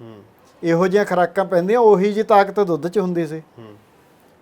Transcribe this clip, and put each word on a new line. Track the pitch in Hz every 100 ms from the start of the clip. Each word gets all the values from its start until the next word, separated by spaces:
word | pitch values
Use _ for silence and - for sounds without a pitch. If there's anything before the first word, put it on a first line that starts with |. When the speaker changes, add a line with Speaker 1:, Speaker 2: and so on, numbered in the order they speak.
Speaker 1:
ਹੂੰ। | 113 107 104 _ _ -
Speaker 2:
ਇਹੋ | 170 165 185
ਜਿਹੀਆਂ | 202
ਖੁਰਾਕਾਂ | 202 180 175 190
ਪੈਂਦੀਆਂ, | 185 180 185 240
ਉਹੀ | 226 190 202
ਜਿਹੀ | 208
ਤਾਕਤ | 220 208 196 208
ਦੁੱਧ | 185 156 165
'ਚ | 208
ਹੁੰਦੀ | 185 170 156
ਸੀ। | 160 156 -
Speaker 1:
ਹੂੰ। | 113 104 _ _ _ _ _ _